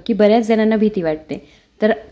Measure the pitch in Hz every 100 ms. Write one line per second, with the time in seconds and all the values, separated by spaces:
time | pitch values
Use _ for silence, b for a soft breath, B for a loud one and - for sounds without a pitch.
0 | 175 214 208 226 214 220 220 220 214 208
1 | 165 156 - 143 b b b - 214 -
2 | -